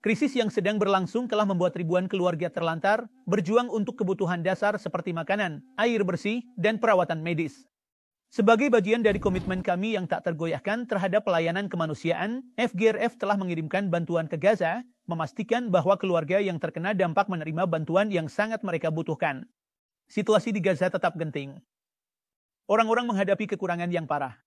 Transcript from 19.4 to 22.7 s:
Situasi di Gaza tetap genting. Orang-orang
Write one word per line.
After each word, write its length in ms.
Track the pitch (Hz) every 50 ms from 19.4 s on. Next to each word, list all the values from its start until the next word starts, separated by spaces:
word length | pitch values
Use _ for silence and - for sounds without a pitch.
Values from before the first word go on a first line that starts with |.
| - _ _ _ _ _ _ _ _ _ _ _ _ _
Situasi 400 | - 208 202 - 214 202 - 233
di 80 | 202
Gaza 320 | 208 170 190 185 143 180 185
tetap 240 | 180 185 - 175 - 160
genting. 400 | 165 156 135 147 139 139 139 170 _ _ _ _ _ _ _ _ _ _ _ _ _ _ _ _ _ _ _ _ _
Orang-orang 400 | -